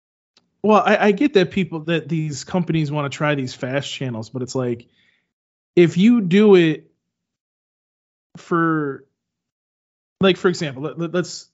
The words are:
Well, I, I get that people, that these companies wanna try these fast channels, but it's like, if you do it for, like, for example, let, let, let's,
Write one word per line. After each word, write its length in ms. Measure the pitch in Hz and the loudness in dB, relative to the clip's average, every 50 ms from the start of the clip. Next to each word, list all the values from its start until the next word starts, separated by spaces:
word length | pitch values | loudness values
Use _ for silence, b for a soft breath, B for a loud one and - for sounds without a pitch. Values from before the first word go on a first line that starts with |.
| _ _ _ _ _ _ _ _ _ _ _ _ | _ _ _ _ _ _ _ _ _ _ _ _
Well, 200 | - 208 214 196 - | 0 2 2 4 4
I, 120 | 185 208 | 2 2
I 160 | - 180 214 | 2 2 2
get 220 | 202 196 285 294 - | 2 2 0 2 2
that 160 | 196 180 - | 2 2 0
people, 300 | - 196 180 - 165 160 | 0 -4 -4 -4 -6 -8
that 280 | 151 160 170 160 151 139 | -6 -4 -4 -4 -4 -4
these 360 | 165 160 156 151 143 127 - | -4 -4 -4 -6 -8 -10 -10
companies 460 | - - 185 175 - 165 160 156 139 | -6 -4 -4 -2 -2 -2 -2 -2 -2
wanna 180 | 151 147 143 139 | -4 -4 -6 -6
try 260 | - - 156 147 147 | -6 -2 -2 -2 0
these 200 | 139 131 120 - | -2 -4 -8 -10
fast 360 | - - 127 131 139 135 - | -10 -8 -6 -4 -4 -6 -6
channels, 380 | - - 139 127 117 110 110 - | -8 -8 -8 -8 -8 -8 -10 -10
but 120 | - 127 | -10 -10
it's 120 | 123 120 - | -8 -6 -4
like, 340 | 131 127 123 120 117 - _ _ _ _ _ _ _ _ _ _ _ _ _ _ _ _ _ - | -4 -4 -4 -6 -8 -10 _ _ _ _ _ _ _ _ _ _ _ _ _ _ _ _ _ 2
if 200 | 175 175 160 165 | 4 4 4 4
you 240 | 175 190 233 240 240 | 4 4 4 4 4
do 320 | 196 170 175 202 214 208 196 | 2 2 4 4 6 8 8
it 340 | 180 170 160 151 - - _ _ _ _ _ _ _ _ _ _ _ _ _ _ _ _ _ _ _ _ _ _ _ _ _ _ _ _ _ - | 6 6 4 0 -4 -8 _ _ _ _ _ _ _ _ _ _ _ _ _ _ _ _ _ _ _ _ _ _ _ _ _ _ _ _ _ -20
for, 680 | - - - 180 165 165 165 160 156 147 139 135 131 - _ _ _ _ _ _ _ _ _ _ _ _ _ _ _ _ _ _ _ _ _ _ - | -16 -8 -4 -2 0 0 0 0 -2 -4 -6 -8 -10 -14 _ _ _ _ _ _ _ _ _ _ _ _ _ _ _ _ _ _ _ _ _ _ 0
like, 160 | 190 190 175 | 0 0 2
for 120 | - - 190 | 2 0 -2
example, 340 | 170 - 175 147 127 127 | -2 -2 -6 -8 -8 -8
let, 160 | 143 151 127 156 | -10 -10 -8 -8
let, 160 | 170 160 156 | -8 -6 -4
let's, 340 | 180 165 - - - - _ | -6 -6 -6 -10 -18 -20 _